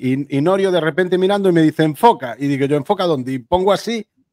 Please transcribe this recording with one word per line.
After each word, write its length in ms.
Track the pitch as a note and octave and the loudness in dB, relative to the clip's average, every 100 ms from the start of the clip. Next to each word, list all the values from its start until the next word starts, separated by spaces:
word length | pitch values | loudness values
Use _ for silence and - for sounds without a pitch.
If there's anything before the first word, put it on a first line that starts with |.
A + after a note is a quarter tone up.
Y, 360 | B2+ C3+ C#3 C#3 | -2 -2 -2 -2
y 40 | |
Norio 300 | D#3 G3 F#3+ | 0 0 0
de 100 | F3+ | 0
repente 380 | D#3 D3 F3+ F3+ | -2 -2 -2 0
mirando 300 | F#3 G3+ F#3+ | 0 2 2
y 40 | |
me 80 | E3+ | 4
dice, 220 | D#3 - | 2 2
"Enfoca". 520 | D#3 C#3+ A#3 F3+ B2+ A#2 | -2 4 4 2 -2 -6
Y 80 | C#3 | -2
digo 180 | C#3 C3+ | 0 0
yo, 100 | D3 | 0
"¿Enfoca 300 | C3 G3+ F#3 | -2 -2 0
dónde?". 280 | D3+ B2+ | -2 -4
Y 60 | C3+ | -8
pongo 320 | A#2+ F3+ F#3 | -4 -2 0
así 360 | F#3 - A#3 - _ _ | 0 -2 -8 -10 _ _